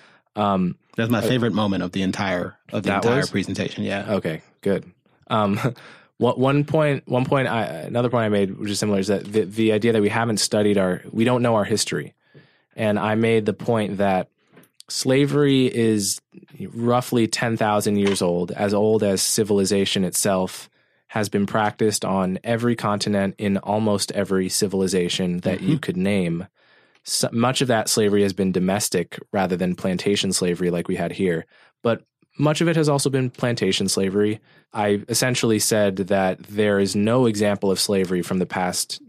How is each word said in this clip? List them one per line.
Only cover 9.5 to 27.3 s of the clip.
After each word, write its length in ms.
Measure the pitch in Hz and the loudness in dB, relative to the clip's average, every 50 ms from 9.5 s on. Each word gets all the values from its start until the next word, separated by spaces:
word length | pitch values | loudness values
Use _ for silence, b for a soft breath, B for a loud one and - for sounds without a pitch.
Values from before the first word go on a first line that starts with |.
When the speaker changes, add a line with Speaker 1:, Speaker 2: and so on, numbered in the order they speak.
| 104 113 110 110 | -2 0 2 2
Speaker 1:
idea 220 | 107 107 104 117 113 | 2 2 2 2 2
that 80 | 110 | 4
we 80 | 101 101 | 2 2
haven't 280 | 110 117 117 120 107 | 2 0 -2 0 -2
studied 400 | 98 - - 117 107 104 104 101 | -2 -2 0 0 2 2 2 2
our, 240 | 98 92 92 90 90 - - | 2 2 0 -2 -4 -6 -8
we 120 | - 107 113 | -2 0 0
don't 200 | 123 127 120 123 | 2 2 2 2
know 120 | 120 113 | 2 2
our 100 | 107 98 | 2 0
history. 480 | 98 110 98 - - - 80 - - _ b b b b b b b b b b b b | 0 0 -2 -2 -4 -4 -6 -8 -8 _ b b b b b b b b b b b b
And 240 | 113 113 107 104 101 | -4 -2 -2 0 0
I 160 | 92 107 107 | 0 0 0
made 300 | 110 113 113 113 110 104 | 2 2 2 2 2 2
the 80 | 107 98 | 0 -4
point 440 | - - - 117 110 107 95 101 | -4 -2 -2 0 0 0 -2 -2
that 300 | 95 101 98 95 92 87 _ _ b b b b b b b b b - | 0 0 2 2 0 -2 _ _ b b b b b b b b b -16
slavery 800 | - - - - 127 131 139 143 139 143 147 147 139 139 131 127 117 - | -10 -8 -4 0 2 4 4 4 2 2 2 4 4 4 4 4 2 2
is 460 | 120 113 110 110 107 98 - - - _ _ _ - - _ - - 98 92 - | 2 2 4 2 2 0 -2 -4 -6 _ _ _ -20 -20 _ -16 -14 -14 -12 -8
roughly 540 | 117 117 120 120 123 123 - 127 120 113 | -4 0 2 2 2 0 0 0 2 2
ten 300 | 110 - - 127 117 113 | 2 0 -2 -2 -2 0
thousand 400 | 110 113 107 104 104 98 110 104 | 0 0 2 2 2 2 2 2
years 240 | 101 101 98 98 - | 2 2 2 0 0
old, 300 | 98 87 87 87 90 87 | 0 0 0 0 -2 -4
as 220 | - - 104 101 104 | -4 -2 -2 0 2
old 300 | 101 104 110 110 107 107 | 2 2 2 2 2 2
as 180 | 101 95 92 | 2 2 0
civilization 840 | - - - 113 107 101 104 101 98 92 104 98 98 - - 101 92 | 0 0 0 0 2 2 2 2 2 2 2 0 0 0 0 -2 -2
itself 640 | 87 - - - 104 98 92 92 90 - - - - _ _ _ _ _ _ _ | -2 -2 -2 0 0 2 0 0 -2 -6 -12 -18 -18 _ _ _ _ _ _ _
has 200 | _ - 113 107 | _ -4 -4 -4
been 180 | 101 - 101 101 | -2 0 -2 -2
practiced 600 | 98 - 113 107 104 - - 113 107 101 - - | 0 0 0 0 0 0 0 0 0 0 -2 -4
on 340 | 92 98 95 92 92 92 92 - | -2 0 0 0 -2 -2 -4 -4
every 320 | 120 117 113 120 120 117 | -4 -2 0 0 -2 -2
continent 600 | - - 107 104 101 - 107 104 98 98 95 - | 0 -2 -2 -2 -2 -2 0 0 0 0 -2 -2
in 200 | - 107 101 98 | -2 -2 0 0
almost 540 | 92 - 98 104 107 110 107 101 98 - - - | -2 -2 -2 -2 0 2 0 0 0 -2 -4 -4
every 340 | 101 98 95 98 95 92 | -4 -2 0 0 0 0
civilization 920 | 92 - - 107 95 98 95 95 92 98 92 87 87 - - 92 90 87 90 | 0 0 -2 -2 0 0 0 0 2 2 0 0 0 -2 -2 -2 -2 -2 -2
that 220 | - 98 92 - | -2 -2 -2 -2
you 140 | 92 95 156 | 0 0 0
Speaker 2:
Mm-hmm. 20 | - | 0
Speaker 1:
could 180 | - - 87 | -2 -4 -4
name. 500 | 90 92 98 104 98 90 85 85 85 87 - b b b b b b b b b b b | -2 0 0 0 0 0 -2 -4 -6 -8 -12 b b b b b b b b b b b
So, 260 | - - - - - | -6 -4 -2 -2 -2